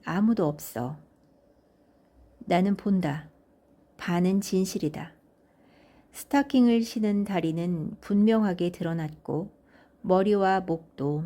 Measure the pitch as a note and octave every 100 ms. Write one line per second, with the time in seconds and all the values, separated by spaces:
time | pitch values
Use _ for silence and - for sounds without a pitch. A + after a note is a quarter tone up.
0 | - F3 G#3+ A3 D#3 D3+ - A2 B2+ D3+
1 | - _ _ _ _ _ _ _ _ _
2 | _ _ - - - F3+ G3 G3+ G#3 F#3+
3 | D#3+ D3+ - _ _ _ _ _ _ -
4 | - F3 F3+ G3 - F#3+ F#3 - D3+ D#3
5 | E3 - _ _ _ _ _ _ _ _
6 | _ - - C#4+ C#4 C4 A#3+ A#3 A3+ A#3
7 | G#3+ G3+ G3+ F#3 D#3+ E3 F3 E3+ - -
8 | - G3+ G#3+ A3 G#3 F3+ F3+ F3+ E3+ E3
9 | D#3 D#3 - D3+ G3+ - _ - _ _
10 | - F#3 G3 G3+ F#3+ F#3+ F3+ E3 - -
11 | C#3+ D3+